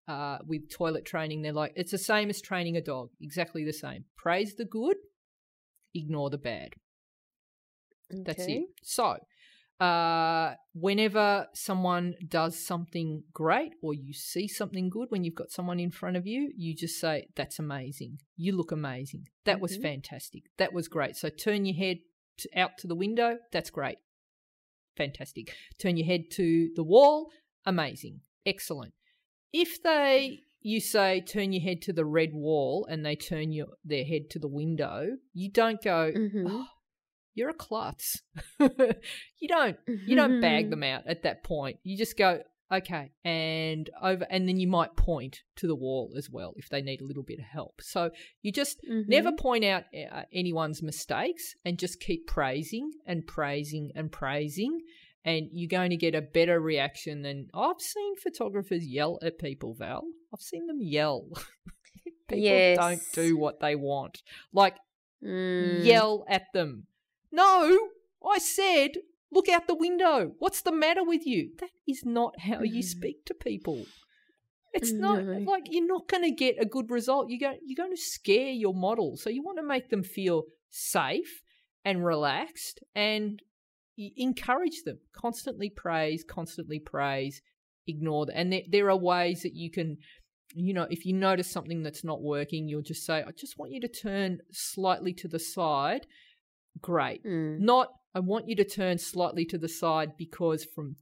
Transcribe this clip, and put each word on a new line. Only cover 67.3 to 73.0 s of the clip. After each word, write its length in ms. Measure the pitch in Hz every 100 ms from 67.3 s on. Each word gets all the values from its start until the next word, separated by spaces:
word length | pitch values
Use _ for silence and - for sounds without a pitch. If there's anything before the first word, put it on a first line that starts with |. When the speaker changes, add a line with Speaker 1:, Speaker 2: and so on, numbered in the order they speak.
Speaker 1:
"No, 580 | 311 392 370 311 381 427 - _ _ -
I 120 | 392
said, 540 | - - 392 330 285 339 - _ -
look 160 | 349 381
out 180 | 339 339
the 80 | 320
window. 580 | 339 359 359 277 156 -
What's 220 | 359 -
the 100 | 359
matter 320 | 320 311 349
with 220 | 339 330 330
you?" 260 | 202 - -
That 120 | 359 _ -
is 160 | 262 240
not 340 | 233 233 170
how 200 | 180 226
you 200 | 220 233
Speaker 2:
Mm-hmm. 0 | 180
Speaker 1:
speak 260 | 175